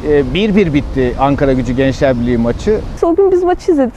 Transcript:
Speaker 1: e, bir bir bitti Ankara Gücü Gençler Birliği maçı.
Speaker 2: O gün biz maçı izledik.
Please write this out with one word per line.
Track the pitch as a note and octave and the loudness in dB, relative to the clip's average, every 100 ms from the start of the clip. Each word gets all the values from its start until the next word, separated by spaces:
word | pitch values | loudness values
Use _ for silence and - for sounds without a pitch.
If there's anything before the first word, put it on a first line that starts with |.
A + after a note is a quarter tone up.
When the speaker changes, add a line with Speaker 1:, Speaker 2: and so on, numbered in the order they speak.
| D3+ | 2
Speaker 1:
e, | D3 B2+ | 0 0
bir | D3+ G#3+ G3 | 0 2 2
bir | F3 | 2
bitti | C#3+ - C3 B2 G#2 | 0 -2 -2 -2 0
Ankara | C3+ C#3+ C#3 | 0 2 0
Gücü | C3 A#2+ | 0 -2
Gençler | B2 C3+ B2 C#3+ B2 | 0 0 0 0 0
Birliği | A#2+ A#2+ | 0 0
maçı. | A#2 A#2+ G#3 G#3+ - - | 0 -2 -2 -2 -4 -2
Speaker 2:
O | E4+ | 0
gün | E4+ G4 | 2 2
biz | F4+ | 2
maçı | F4+ F4+ - | 0 -2 0
izledik. | D4+ B3 | 0 0